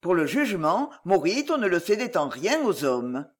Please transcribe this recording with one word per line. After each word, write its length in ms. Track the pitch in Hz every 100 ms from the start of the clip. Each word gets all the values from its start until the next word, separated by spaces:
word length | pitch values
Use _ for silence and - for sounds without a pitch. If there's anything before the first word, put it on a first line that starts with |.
Pour 160 | 170 180
le 100 | 147
jugement, 640 | 254 277 196 156 190 285 -
Morito 540 | 175 190 156 233 294 311
ne 100 | 208
le 100 | 175
cédait 380 | 170 208 240 175
en 100 | 143
rien 340 | 127 175 302
aux 200 | 269 185
hommes. 400 | 143 123 123 127 143 _